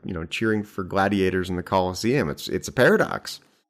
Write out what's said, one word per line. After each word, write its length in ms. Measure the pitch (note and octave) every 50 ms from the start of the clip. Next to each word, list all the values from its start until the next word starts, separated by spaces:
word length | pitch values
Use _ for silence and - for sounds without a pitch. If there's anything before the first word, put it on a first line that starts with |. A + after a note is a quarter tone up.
| -
you 80 | - F#2
know, 120 | D#2+ E2
cheering 380 | E2+ - - A2+ A2 G#2+ G#2+ G2+
for 200 | - - - F#2
gladiators 680 | F2 G2 G2 F#2+ G2+ G#2 G2 F#2+ F#2 F2+ F#2 F2+ F#2
in 60 | F#2
the 80 | F2 F2
Colosseum?" 640 | - G2+ F#2+ F#2 F#2 F#2 - - A2+ C3 C#3+ G2 D2
It's, 200 | C#2 - - -
it's 180 | - - -
a 40 | - -
paradox. 680 | C3 B2 D#3+ G#3+ G#3 - - - - - - - - _ _ _ _ _